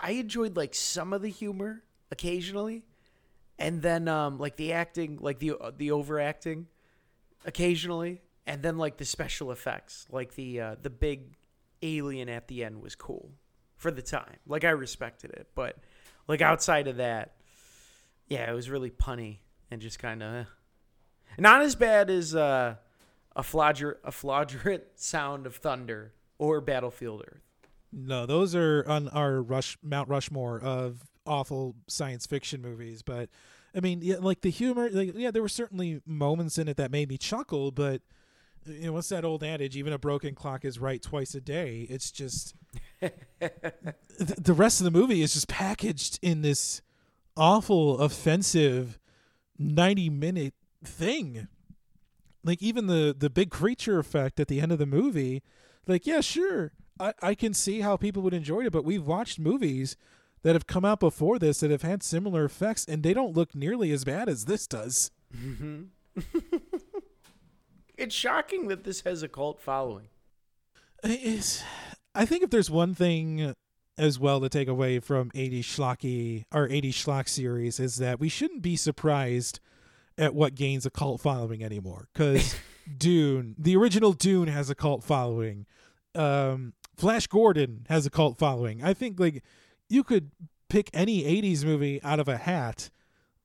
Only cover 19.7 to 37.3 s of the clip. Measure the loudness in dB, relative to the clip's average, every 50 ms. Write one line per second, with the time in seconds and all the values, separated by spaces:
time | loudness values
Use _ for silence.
19.7 | -14 -14 -12 -14 -12 -10 -10 -10 -8 -8 -8 -8 -8 -8 -10 -12 -16 _ _ _
20.7 | _ _ _ _ _ _ _ _ _ _ _ _ -2 8 10 10 10 10 8 4
21.7 | 2 2 4 6 6 6 6 4 2 0 -2 0 0 2 2 2 2 2 0 -2
22.7 | -4 -8 _ _ _ _ _ _ _ _ _ _ _ -8 -6 -2 0 4 4 4
23.7 | 4 2 -2 -6 -8 -8 -12 -14 -12 -8 -6 -2 0 0 0 -2 -6 -4 -4 -2
24.7 | -2 -4 -6 -14 _ -10 -8 -6 -4 -4 -4 -4 -6 -8 -10 -12 -14 -6 -4 -4
25.7 | -4 -4 -6 -10 -10 -10 -12 -16 -20 _ _ _ _ -2 0 2 2 2 0 0
26.7 | -2 -2 -2 -4 -8 -8 -10 -10 -10 -10 -14 -18 -20 -20 _ _ _ _ _ _
27.7 | _ _ _ _ -14 -12 -8 -6 -4 -4 -2 0 2 2 2 2 2 2 4 4
28.7 | 4 4 2 2 0 0 -2 -2 -2 0 0 2 0 0 -2 0 -2 -2 -2 -4
29.7 | -8 -12 -8 -4 -4 -4 -2 -2 -2 -2 -2 -4 -6 -6 -6 -6 -6 -6 -4 -4
30.7 | -2 -2 -4 -6 -8 -10 -16 -20 _ _ _ -4 -2 -2 -2 -4 -6 -6 -6 -6
31.7 | -8 -12 -12 -10 -6 -6 -6 -6 -6 -10 -8 -6 -6 -6 -6 -8 -10 -10 -10 -12
32.7 | -12 -12 -12 -14 -14 -14 -12 -10 -8 -8 -8 -10 _ _ -20 -20 -20 _ _ _
33.7 | -6 -2 -2 -2 -2 -2 0 -2 0 2 2 0 0 2 0 -2 0 0 0 0
34.7 | 0 0 0 0 0 0 0 -2 -2 -4 -4 -2 0 0 -2 -2 -4 -6 -6 -6
35.7 | -6 -4 -4 -4 -4 -6 -8 -8 -4 0 0 2 2 0 0 -2 -2 -2 -2 -2
36.7 | -2 -2 -2 -2 -2 -2 -2 -2 -4 -6 -6 -4